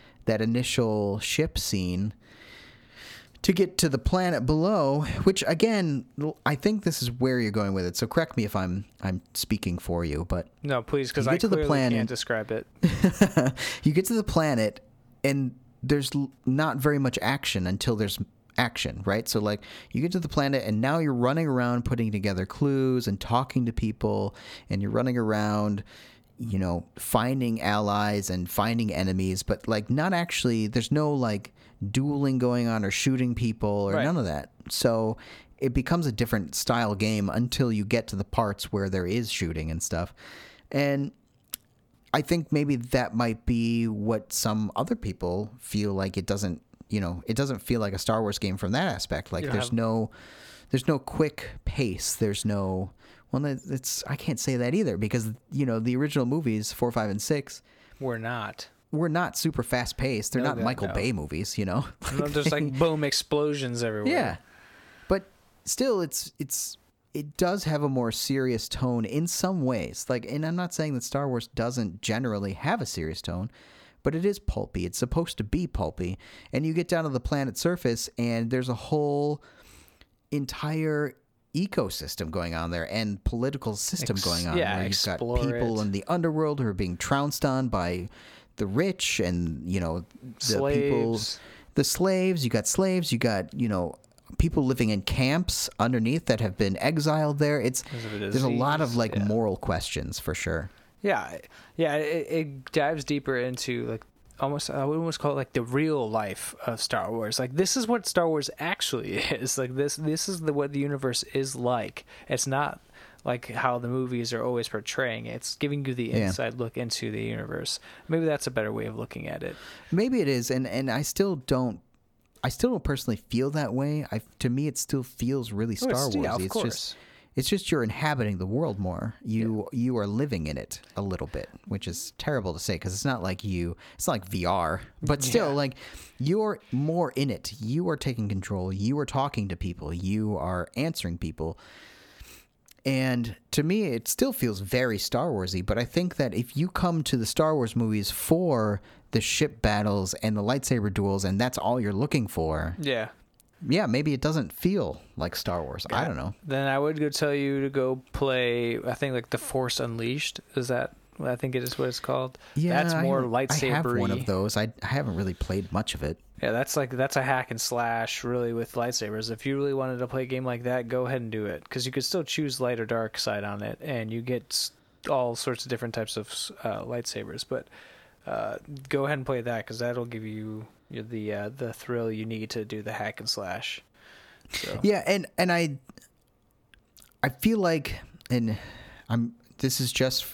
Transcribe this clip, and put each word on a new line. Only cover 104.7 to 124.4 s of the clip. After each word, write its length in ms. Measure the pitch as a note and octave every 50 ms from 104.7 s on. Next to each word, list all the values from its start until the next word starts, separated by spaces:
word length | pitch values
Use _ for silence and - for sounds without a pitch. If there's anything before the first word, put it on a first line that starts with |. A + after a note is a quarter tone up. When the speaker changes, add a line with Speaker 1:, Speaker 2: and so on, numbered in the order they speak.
| C#3+ C#3+ C3+
Speaker 2:
would 120 | C#3+ D#3
almost 220 | E3 E3 E3 D3+ -
call 140 | - D3 C#3
it, 20 |
like, 180 | C#3 B2+ - -
the 80 | B2+ A2+
real 460 | A#2+ B2+ C#3+ D#3 D#3+ D3+ C#3 A#2 G#2+
life 460 | A2 A2 G#2+ G2 F#2 - - - - - -
of 140 | A#2+ A2+ -
Star 300 | - - B2+ G#2+ F2 G2+
Wars. 280 | A#2 A2+ G#2+ G#2+ A2+ C3
Like, 140 | B2+ B2 C3+
this 200 | E3 F#3+ - -
is 120 | C4+ A3+
what 180 | A3 A#3+ A3+ -
Star 200 | - - F3+ E3+
Wars 220 | E3 D#3 D3 C3+ - - -
actually 560 | D3 E3+ G3+ - - - C#3 A#2 - G2 F#2+
<laughs> 0 |
is. 400 | - - - D3 G2+ B2+ C3 -
Like, 180 | C#3 C3 B2 B2+
this, 200 | C3+ C#3+ C#3+ -
this 320 | D3+ D#3 D3+ D#3 E3 - G3
is 120 | F#3+ E3
the, 120 | D#3+ D#3 C#3+
what 180 | C#3+ C#3+ C#3 C#3+
the 60 | C#3
universe 440 | C#3 C#3+ C#3+ C3 C3+ B2+ A#2+ - - - -
is 220 | C3+ C3+ C3+ C3
like. 500 | B2+ A#2+ A#2+ B2 A#2 G#2 G2 - - - - - - - -
It's 180 | C3+ A#2+ -
not, 320 | C3+ C3+ C#3 D3 - - - - - - - - - - - -
like, 220 | B2+ B2 A#2+ - -
how 280 | A#2+ - - B2+ B2 A#2+
the 80 | A#2+ A#2+
movies 440 | B2+ C3 B2+ B2 B2+ A#2+ A#2 A#2+ B2
are 100 | A2+ A#2
always 240 | B2 B2 A#2+ A2+ -
portraying 560 | - G#2+ G#2 - - - C3 A#2+ A2+ A2+ A2+
it. 80 | A2+ A#2+
It's 200 | A#2+ - - -
giving 300 | - D3 C#3+ C#3+ C#3+ C3+
you 80 | C3+ B2
the 120 | B2 A#2
Speaker 1:
Yeah. 220 | A2+ B2 A2+ G2+
Speaker 2:
inside 280 | F#2+ F#2 - A#2+ A2+ A#2+
look 220 | B2 A#2+ A2+ -
into 340 | B2 A#2+ A2+ - - A#2 A2
the 100 | G#2+ A2
universe. 580 | A2 A2+ A2+ A2 - D3+ D#3+ - - - - - - - - - -
Maybe 180 | - D#3+ E3 E3
that's 220 | D#3+ D3 - -
a 40 | C#3
better 200 | B2+ A#2 G#2+ G#2+
way 140 | A2 A2 A2
of 120 | A2 A2
looking 300 | A#2 A2+ - - - D#3
at 160 | D#3 D#3 D#3+ -
it. 120 | F2+ - - - - - - - -
Speaker 1:
Maybe 300 | E3 F#3 A3+ B3+ B3+ A#3
it 60 | D#3+ C#3
is, 200 | C3 A#2+ A#2+ -
and, 160 | B2+ B2+ C3
and 240 | G2 F#2+ B2+ C3+ C3
I 120 | A2 C3+ D3
still 320 | - - - G3 G3+ F3
don't, 460 | C3+ - - C#3 B2+ B2+ A#2+ F#2 E2+ _ _ _ _ _ _ _ _ _ _ _ - -
I 40 | B2+
still 220 | - - A#3 B3+
don't 120 | A#3+ F3 -
personally 380 | C#3+ C#3 C3 - B2 G#2+ - - -
feel 200 | A#2+ A#2 C3 C#3+
that 220 | D3 D3+ C#3+ A2+ A#2+
way. 320 | C3 C#3 D3 D3+ D3+ - -
I, 120 | - A2 - - _
to 100 | -